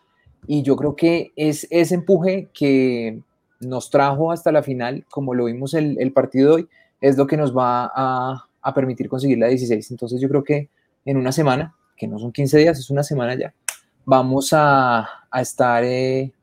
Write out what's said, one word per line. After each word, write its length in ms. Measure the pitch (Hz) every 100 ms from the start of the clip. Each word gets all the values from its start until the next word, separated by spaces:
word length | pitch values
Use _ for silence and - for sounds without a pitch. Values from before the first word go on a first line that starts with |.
| _ _ _ _ -
Y 160 | 147
yo 140 | 135 131
creo 200 | 147 147
que 360 | 165 170 - -
es 300 | 151 143 -
ese 240 | 170 165
empuje 540 | 180 - 185 185 190 196
que 680 | - 143 135 131 120 113 113 - _ _ _
nos 300 | 127 127 -
trajo 420 | 143 139 139 165
hasta 180 | 165 170
la 120 | 151
final, 420 | 139 127 120 139 _
como 240 | 143 135
lo 100 | 123
vimos 300 | 120 120 139
el, 220 | 160 151 -
el 120 | 131
partido 360 | 135 131 131 139
de 60 |
hoy, 140 | 160 160 _ _ -
es 160 | 139 135
lo 100 | 139
que 100 | 151
nos 200 | 143 127
va 360 | 123 123 123
a, 540 | 131 131 127 131 131 _ _
a 140 | 135
permitir 340 | 135 131 120 -
conseguir 300 | 131 139 117
la 100 | 117
dieciséis. 420 | 127 120 107 -
Entonces 300 | 123 117 123
yo 80 | 135
creo 140 | 143
que 260 | 143 147 143 _ _ _
en 120 | 139 135
una 160 | 131
semana, 440 | 143 147 131 160 _ _ -
que 120 | 113
no 100 | 107
son 140 | 120
quince 260 | 131 139 151
días, 200 | 165 139
es 120 | 127
una 120 | 139
semana 320 | 143 143 120
ya, 200 | 127 - _ - - _ _
vamos 480 | - 131 127 135 135
a, 560 | 156 147 135 127 117 110 - -
a 100 | 131
estar, 440 | 120 - 123 120
eh, 480 | 123 127 131 131 135 _